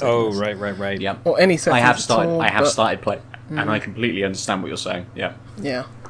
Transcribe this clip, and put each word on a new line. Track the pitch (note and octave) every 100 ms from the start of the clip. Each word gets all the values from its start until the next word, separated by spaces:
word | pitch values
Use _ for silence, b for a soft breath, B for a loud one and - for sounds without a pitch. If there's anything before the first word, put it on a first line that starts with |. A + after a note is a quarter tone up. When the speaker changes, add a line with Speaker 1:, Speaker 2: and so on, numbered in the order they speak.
Speaker 1:
Oh, | C3 A#2+ A2
Speaker 2:
sickness. | G2+
Speaker 1:
right, | G#2 G2
right, | G2+ F#2+
right. | G2 G2
Speaker 3:
Yep. | - -
Speaker 2:
Or | E3+ D#3
any | F#3+ E3
settings | F3 B2
Speaker 3:
I | B2
have | -
Speaker 2:
at |
Speaker 3:
started, | - A2+ E3+
Speaker 2:
all, | E3
Speaker 3:
I | G#2
have | G#2
Speaker 2:
but | D3
Speaker 3:
started | C#3+ A2 F#2+
play, | G#2+ G2 - - -
and | D3+ G#2
I | G#2+
Speaker 2:
Mm. |
Speaker 3:
completely | G#2 G#2 A#2 F2+
understand | F#2+ F#2+ - F#2+
what | D#2
you're | D#2+
saying. | F#2+ F#2 F2
Yeah. | - F2 - - -
Speaker 2:
Yeah. | C#3+ B2+ - -